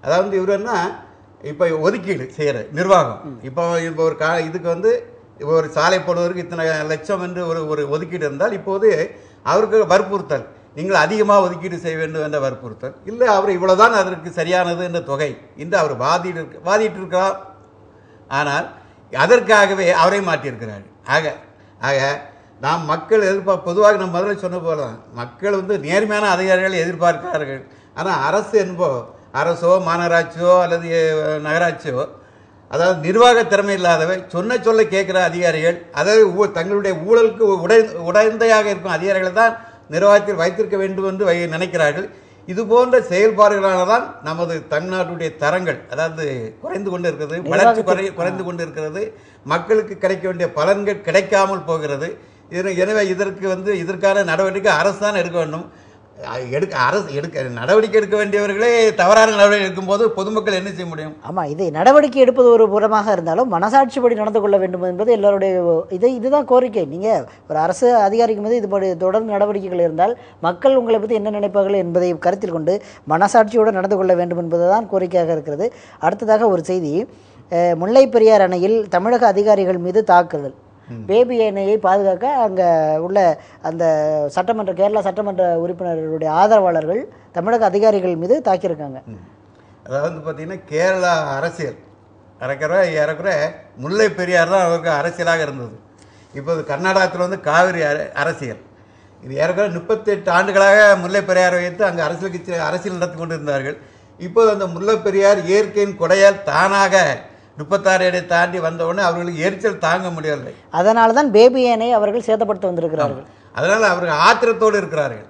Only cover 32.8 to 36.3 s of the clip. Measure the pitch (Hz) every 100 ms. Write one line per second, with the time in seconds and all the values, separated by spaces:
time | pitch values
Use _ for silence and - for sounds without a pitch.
32.8 | 175 175 156 202 247 233 226 202 202 190
33.8 | 175 165 160 185 - 170 208 247 226 220
34.8 | 220 190 190 185 175 170 175 156 165 170
35.8 | - 143 175 220 208